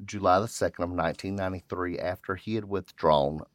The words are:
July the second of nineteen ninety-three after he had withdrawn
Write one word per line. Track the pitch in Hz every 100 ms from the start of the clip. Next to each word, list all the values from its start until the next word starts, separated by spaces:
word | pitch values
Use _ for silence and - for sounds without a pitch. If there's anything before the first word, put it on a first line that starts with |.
July | 98 104 95 92
the | 113
second | - 90 -
of | 87
nineteen | 90 82 - 98 98
ninety-three | 95 92 - 90 90 85
after | 87 92 -
he | 92 - 110
had |
withdrawn | 101 98 - - 80 76 71 76 -